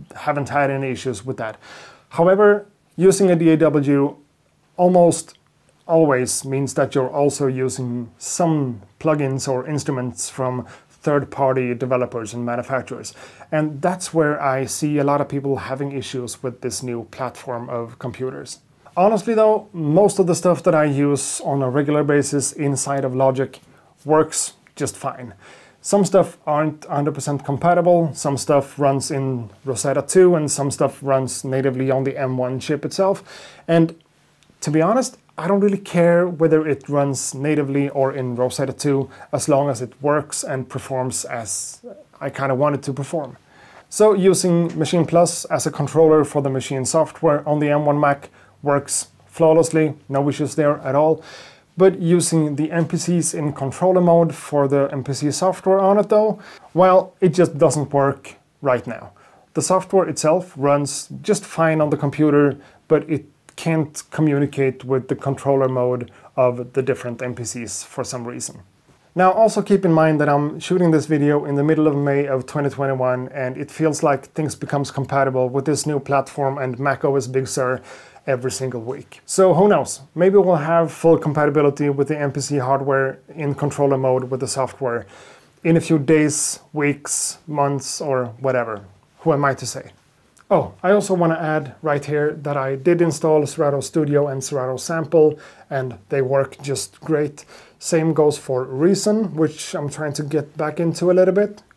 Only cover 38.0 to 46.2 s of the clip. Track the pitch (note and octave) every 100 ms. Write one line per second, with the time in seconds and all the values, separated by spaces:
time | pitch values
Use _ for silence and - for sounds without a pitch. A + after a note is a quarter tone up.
38 | C3+ C#3 B2+ A#2+ B2 - C3 - D3 C3+
39 | C3 - - C#3 - C#3 C#3+ A#2+ A#2+ -
40 | C#3+ D3 D3 - C4 C3+ A#2+ C3 - C3
41 | B2+ - - A#2+ G#2+ - - - A#3+ -
42 | _ _ C3+ - C#3 B2+ D3 C#3+ C#3+ C3+
43 | C3+ E3+ C3+ - _ _ - - _ -
44 | G#3+ G3 F#3+ F3+ F3+ E3+ E3 D#3 D3+ F3
45 | D3 E3+ E3+ - - D#3 D#3+ - C#3+ D3+
46 | D#3+ D#3